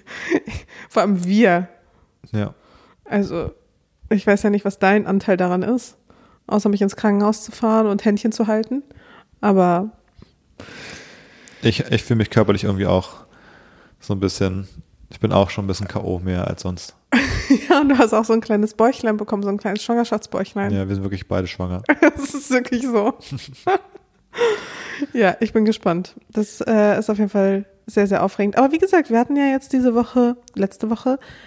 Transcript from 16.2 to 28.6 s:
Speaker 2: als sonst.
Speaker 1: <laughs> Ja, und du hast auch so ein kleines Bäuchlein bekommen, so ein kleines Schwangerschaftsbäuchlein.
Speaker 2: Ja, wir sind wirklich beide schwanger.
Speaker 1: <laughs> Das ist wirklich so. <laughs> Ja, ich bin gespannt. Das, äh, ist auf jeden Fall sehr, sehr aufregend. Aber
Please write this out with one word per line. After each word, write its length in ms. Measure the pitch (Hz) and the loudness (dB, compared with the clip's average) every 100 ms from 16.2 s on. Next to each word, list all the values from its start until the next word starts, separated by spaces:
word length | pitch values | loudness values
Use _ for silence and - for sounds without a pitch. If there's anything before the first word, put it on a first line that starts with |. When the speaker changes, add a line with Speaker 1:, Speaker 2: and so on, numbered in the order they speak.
| 92 90 87 | -4 -4 -4
Speaker 2:
als 140 | 90 | -6
sonst. 320 | 92 90 - - _ | -8 -8 -12 -20 _
Speaker 1:
<laughs> 140 | 262 277 - - 269 - | -2 0 -4 0 0 4
Ja, 120 | 285 | 2
und 80 | 285 | 4
du 80 | 262 | 4
hast 120 | 226 | 4
auch 140 | 220 226 | 2 2
so 80 | |
ein 80 | 226 | 0
kleines 320 | 220 208 214 | 0 0 0
Bäuchlein 440 | - 233 269 226 214 | 2 2 2 -2 -2
bekommen, 260 | 208 202 | -4 -4
so 60 | 202 | -4
ein 100 | 202 | -4
kleines 240 | 208 208 | -4 -4
Schwangerschaftsbäuchlein. 880 | - 233 233 214 - - 196 208 196 | -2 -2 0 -4 -4 -6 -6 -4 -2
Speaker 2:
Ja, 140 | - 95 | -2 -2
wir 80 | 98 | -4
sind 80 | |
wirklich 240 | 98 98 - | -4 -6 -4
beide 180 | 95 92 | -4 -4
schwanger. 380 | - 90 90 - | -6 -6 -4 -4
Speaker 1:
<laughs> 100 | - | 2
Das 320 | 320 320 277 | 2 2 -4
ist 160 | 277 - | -6 -2
wirklich 320 | 254 247 240 | -2 0 -4
so. 320 | 262 226 214 - | 0 0 0 -2
<laughs> 40 | - 135 - 131 359 392 - - _ _ _ - 466 415 - - - - 285 | -10 -14 -14 -8 -2 -2 -4 -20 _ _ _ -2 0 -2 -8 -16 -14 -10 -6
Ja, 220 | 240 190 - | 0 0 0
ich 100 | 220 | 0
bin 120 | 226 214 | 2 2
gespannt. 500 | 214 190 170 185 - - | 0 -2 -2 -4 -14 -8
Das, 300 | 214 208 - | -4 -4 -4
äh, 360 | - 220 208 208 | 0 4 4 2
ist 120 | 220 | 0
auf 80 | 208 | -2
jeden 120 | 202 | 0
Fall 360 | 202 196 196 - _ - | 2 2 0 -6 _ -4
sehr, 220 | 220 202 | 0 2
sehr 160 | 196 | 2
aufregend. 340 | 190 - 202 | 0 0 0
Aber 140 | 214 | 2